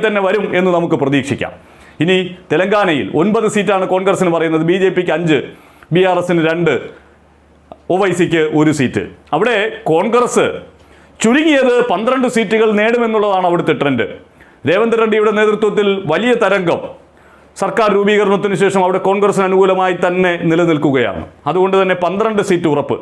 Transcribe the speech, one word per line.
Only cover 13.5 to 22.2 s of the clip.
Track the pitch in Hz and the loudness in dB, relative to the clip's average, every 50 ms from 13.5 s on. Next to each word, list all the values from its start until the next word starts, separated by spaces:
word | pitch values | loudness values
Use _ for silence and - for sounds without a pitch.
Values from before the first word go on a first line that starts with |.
| 170 170 - 165 151 | 0 0 0 0 -2
ട്രെൻഡ്. | 123 - 143 135 117 104 - - - - - _ - - - - _ - 127 | 0 0 0 0 0 -2 -4 -6 -14 -20 -20 _ -20 -20 -20 -16 _ -2 0
രേവന്ത് | 170 202 226 226 226 220 | 0 2 2 0 0 0
റെഡ്ഡിയുടെ | 226 220 214 220 214 220 | 0 0 2 2 2 2
നേതൃത്വത്തിൽ | 214 208 214 214 208 208 220 208 180 214 202 202 196 190 - | 2 2 2 2 2 0 0 0 0 0 0 0 0 -2 -2
വലിയ | 147 156 175 214 247 240 | -2 -2 0 2 0 0
തരംഗം | - 220 190 196 196 180 160 135 - - - - - - _ _ - - - - - - - - | 2 2 0 0 0 0 -2 -2 -4 -6 -12 -16 -18 -20 _ _ -20 -20 -20 -20 -20 -20 -16 -8
സർക്കാർ | - 196 190 - - 220 214 196 | -6 -4 -4 0 0 0 2 2
രൂപീകരണത്തിന് | 202 202 208 208 202 208 196 202 185 208 202 196 | 2 2 2 2 2 2 2 0 0 0 -2 0
ശേഷം | 151 196 190 - 196 180 | 0 0 2 2 2 0
അവിടെ | 185 185 | 0 0
കോൺഗ്രസിന് | 185 - 190 196 208 202 202 185 190 196 | 0 0 0 0 2 0 0 0 0 0
അനുകൂലമായി | 185 190 190 196 190 190 185 185 185 185 175 185 | 2 2 2 4 2 2 2 0 -2 0 0 -2
തന്നെ | 180 175 185 185 180 175 170 170 | -2 0 0 0 0 0 0 0
നിലനിൽക്കുകയാണ്. | 165 160 165 175 165 160 143 147 151 131 135 117 104 95 85 80 - - - - | 0 2 2 2 2 0 0 0 0 0 0 0 -2 -4 -8 -12 -14 -14 -10 -6
അതുകൊണ്ട് | 143 156 180 185 190 190 190 | -4 0 0 0 2 2 2
തന്നെ | 190 185 185 | 2 0 0
പന്ത്രണ്ട് | 180 180 170 185 196 | -2 -2 -2 -2 -2